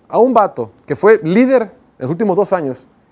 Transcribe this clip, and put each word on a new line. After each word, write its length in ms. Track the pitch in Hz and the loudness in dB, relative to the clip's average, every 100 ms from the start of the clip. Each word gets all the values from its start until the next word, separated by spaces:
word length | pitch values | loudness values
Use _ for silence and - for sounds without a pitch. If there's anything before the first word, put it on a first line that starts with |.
| _ | _
a 100 | 180 | 0
un 140 | 247 | 2
vato 380 | 233 196 - 110 _ - | 2 0 -4 -12 _ -12
que 100 | 143 | -2
fue 240 | 202 220 | 2 2
líder 400 | 160 190 254 262 | 2 0 2 0
en 60 | 214 - _ - | -2 -12 _ -12
los 120 | 131 | -8
últimos 240 | 165 214 180 | -4 -2 -2
dos 160 | 196 | 0
años 340 | 185 143 123 - _ _ | -2 -4 -10 -16 _ _